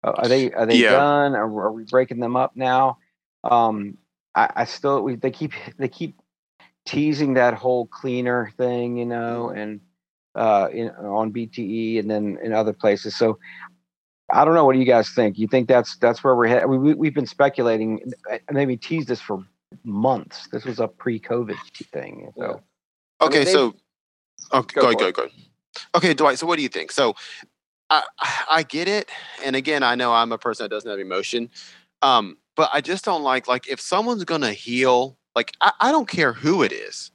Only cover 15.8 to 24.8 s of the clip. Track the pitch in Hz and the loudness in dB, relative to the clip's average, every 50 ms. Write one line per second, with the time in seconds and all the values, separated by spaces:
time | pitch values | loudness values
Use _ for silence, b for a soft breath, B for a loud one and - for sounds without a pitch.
15.8 | 117 - - _ - 117 117 - - 139 131 120 120 113 120 123 - 123 135 131 | 4 2 -6 _ 2 2 2 2 2 2 4 4 6 4 4 4 4 2 2 4
16.8 | 135 147 156 - 156 156 135 147 131 113 - _ 143 139 - - 123 117 113 110 | 4 2 2 2 0 -2 0 -2 -4 -4 0 _ 2 2 2 2 0 2 2 0
17.8 | 110 110 110 104 - 127 127 - _ - 117 117 _ - 143 143 143 135 127 113 | 0 -2 -4 -4 -6 -12 -14 -14 _ -10 -10 -10 _ -4 -2 -2 0 0 -2 -4
18.8 | - - 170 165 147 120 123 110 - - 107 95 95 98 _ _ _ _ - - | -6 -6 -4 -4 -2 -4 -6 -8 -6 -8 -8 -8 -8 _ _ _ _ _ -20 -18
19.8 | _ 117 101 101 110 131 135 107 - - - - - - - 117 - 131 117 - | _ -8 -4 -2 0 0 0 -2 -4 -12 -18 -20 -18 -12 -12 -10 -8 -8 -4 -4
20.8 | 113 110 - _ - 131 117 110 - - 120 120 120 107 98 - - - _ - | -4 -4 -4 _ -6 -6 -6 -6 -6 -6 -4 -4 -4 -6 -8 -12 -12 -20 _ -20
21.8 | - _ - - - - - - - - - - - - - - _ _ _ _ | -20 _ -12 -12 -12 -12 -16 -18 -18 -18 -14 -12 -10 -10 -10 -12 _ _ _ _
22.8 | _ _ _ _ _ _ _ _ 156 156 139 151 139 156 190 165 135 117 101 _ | _ _ _ _ _ _ _ _ 2 4 4 2 2 4 4 4 4 2 -2 _
23.8 | _ _ _ _ _ _ _ _ _ _ _ _ - - - 135 120 - - 147 | _ _ _ _ _ _ _ _ _ _ _ _ -10 -2 -2 -2 -2 0 0 2